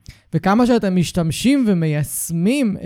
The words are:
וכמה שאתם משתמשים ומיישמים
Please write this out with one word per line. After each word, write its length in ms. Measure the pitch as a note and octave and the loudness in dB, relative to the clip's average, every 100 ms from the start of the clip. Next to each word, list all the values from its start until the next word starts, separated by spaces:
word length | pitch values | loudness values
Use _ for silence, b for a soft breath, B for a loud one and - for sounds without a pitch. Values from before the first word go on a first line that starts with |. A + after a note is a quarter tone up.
| B B B | B B B
וכמה 320 | D#3+ F#3+ A3 A#3+ | -2 2 2 4
שאתם 300 | A#3 G3+ F#3 | 2 2 0
משתמשים 680 | E3 F3+ D#3+ - B3 C#4+ A3 | 0 -2 -2 0 0 2 2
ומיישמים 1080 | F3 D#3+ D3 C#3 - - E3 F#3 C#4+ A3+ F#3 | 0 0 -2 -4 -6 -6 -2 0 0 -2 -2